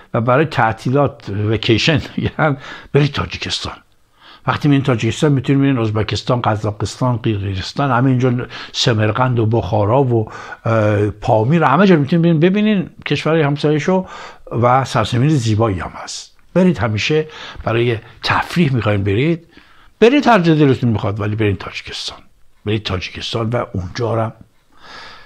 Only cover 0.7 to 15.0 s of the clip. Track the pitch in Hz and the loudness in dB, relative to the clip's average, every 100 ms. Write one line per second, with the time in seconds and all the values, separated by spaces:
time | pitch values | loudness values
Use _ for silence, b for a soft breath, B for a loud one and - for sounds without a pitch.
0.7 | 107 131 135 139 139 - 101 104 110 - | 0 -2 0 0 -2 -10 -4 -2 0 2
1.7 | 110 - 151 - - 113 - 151 135 B | 2 2 0 -2 -6 -6 -2 -2 -2 B
2.7 | B B 143 147 120 85 - 92 - - | B B 0 0 -2 -6 -8 -8 -8 -8
3.7 | - _ _ _ B B B - 117 147 | -14 _ _ _ B B B -6 -2 2
4.7 | 139 135 117 113 - 156 139 131 139 139 | 2 2 0 0 0 2 2 2 2 2
5.7 | 131 110 107 101 101 - 123 113 104 104 | 2 0 -2 -2 -4 -2 -2 0 -2 -2
6.7 | 104 107 - 127 117 117 104 98 95 - | -4 -6 -4 -2 -2 -2 -2 -4 -6 -8
7.7 | - 139 120 135 127 127 123 - B B | -4 0 2 2 2 2 0 -4 B B
8.7 | - - 110 110 107 127 117 107 117 90 | -4 0 2 2 2 0 2 0 0 0
9.7 | 110 101 127 131 117 107 B B B 113 | 0 2 2 2 0 -2 B B B -2
10.7 | 113 107 104 104 - - 113 113 165 147 | 0 2 2 0 -4 0 2 4 2 4
11.7 | 139 202 165 135 170 170 160 180 202 214 | 4 6 4 4 2 4 4 2 2 0
12.7 | 208 - - - 143 151 160 143 143 151 | 0 -2 -8 -6 -4 0 0 2 0 0
13.7 | 151 147 185 185 B B B - 131 120 | 0 2 0 -2 B B B -8 0 2
14.7 | 131 131 127 | 2 2 -2